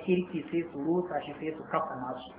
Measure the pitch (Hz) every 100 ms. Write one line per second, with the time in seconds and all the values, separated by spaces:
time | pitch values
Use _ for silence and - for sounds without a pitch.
0 | - 180 180 165 - 170 165 147 147 175
1 | 175 151 - 139 156 156 - 160 - 131
2 | 127 - -